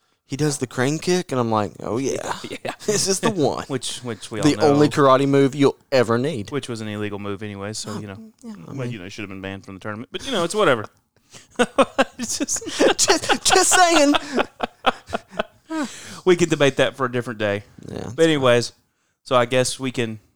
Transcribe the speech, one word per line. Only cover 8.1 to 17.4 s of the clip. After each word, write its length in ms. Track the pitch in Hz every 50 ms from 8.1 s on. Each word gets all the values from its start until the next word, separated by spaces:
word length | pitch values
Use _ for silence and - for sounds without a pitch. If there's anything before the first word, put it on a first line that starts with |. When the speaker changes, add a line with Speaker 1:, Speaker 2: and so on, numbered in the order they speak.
| 95 - - - _ _ -
Speaker 1:
Yeah, 100 | 226 214
I 100 | 185 165
Speaker 2:
Well, 80 | - -
Speaker 1:
mean 160 | 131 127 127
Speaker 2:
you 60 | 117 101
know, 40 | 87
he 60 | 98
should 140 | - - 104
have 60 | 95
been 120 | 95 95
banned 240 | 95 95 98 98 95
from 80 | - 95
the 80 | 92
tournament. 260 | - 110 104 107 120 -
But, 140 | - 190 -
you 60 | 269
know, 140 | 262 190 170
it's 100 | 170 -
whatever. 300 | 214 202 156 127 113 101 - _ _ _ _ _ _ _ _ - - - _ _
<laughs> 80 | - 247 - - - 226 - - - 240 - - -
It's 180 | 247 - - -
just 260 | 285 - - - 453
Speaker 1:
<laughs> 320 | 359 - - 294 - -
Just, 460 | - - - 370 - - - - 233 -
just 240 | - - 381 359 -
saying. 420 | - - 359 339 339 320 285 285 294 311 - - 277 240 - - _ - - - _ _ - - - - - - - - - _ 190 - - - _ _ _ - 320 320 285 - - - - - 196 175 -
Speaker 2:
We 100 | 185 180
can 140 | 170 175 160
debate 280 | 156 147 147 139 135
that 180 | - 135 113 113
for 100 | - 131
a 60 | 123
different 280 | 123 123 117 127 117
day. 240 | 104